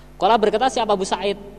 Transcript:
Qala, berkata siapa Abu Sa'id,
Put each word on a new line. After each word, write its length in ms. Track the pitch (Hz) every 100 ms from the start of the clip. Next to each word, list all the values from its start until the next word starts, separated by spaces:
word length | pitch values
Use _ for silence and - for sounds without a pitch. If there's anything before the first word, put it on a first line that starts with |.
| - -
Qala, 240 | 196 233
berkata 320 | 208 208 262
siapa 240 | 262 214 202
Abu 80 |
Sa'id, 320 | 196 185 202 202 -